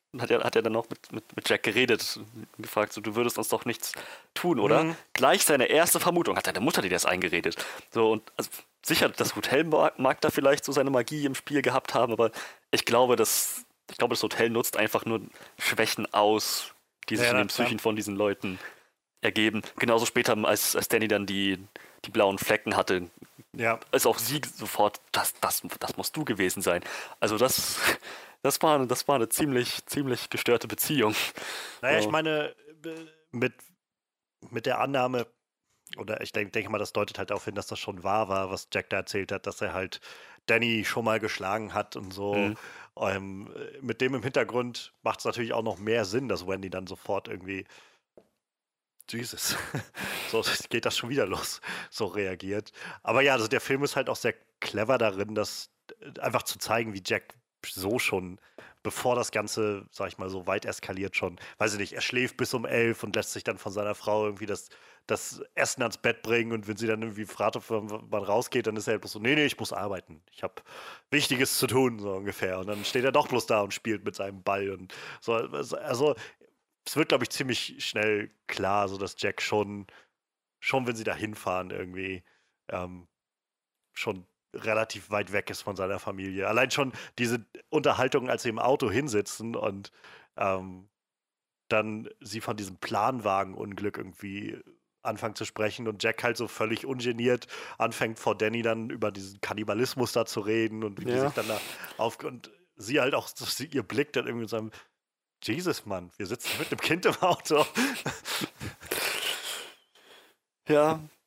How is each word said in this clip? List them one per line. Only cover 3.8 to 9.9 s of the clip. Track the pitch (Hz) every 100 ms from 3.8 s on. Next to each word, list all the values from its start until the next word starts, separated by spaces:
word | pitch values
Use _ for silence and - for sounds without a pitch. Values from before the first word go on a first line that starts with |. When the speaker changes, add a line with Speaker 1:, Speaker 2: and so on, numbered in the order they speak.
| - - - - -
Speaker 1:
tun, | - 175 139
oder?“ | 101 117
Speaker 2:
Mhm. | 160 165 -
Speaker 1:
Gleich | - 135 190 -
seine | 143 117
erste | 139 170 170
Vermutung, | - 175 151 95
hat | 95
seine | 92
Mutter | 120 -
dir | 101
das | 87 -
eingeredet? | 90 92 85 85 82 - - -
So, | 117 113
und, | 110 - -
also, | 127 - - _ -
sicher, | 165 151
das | - 104 -
Hotel | - 131
mag, | 165 156 156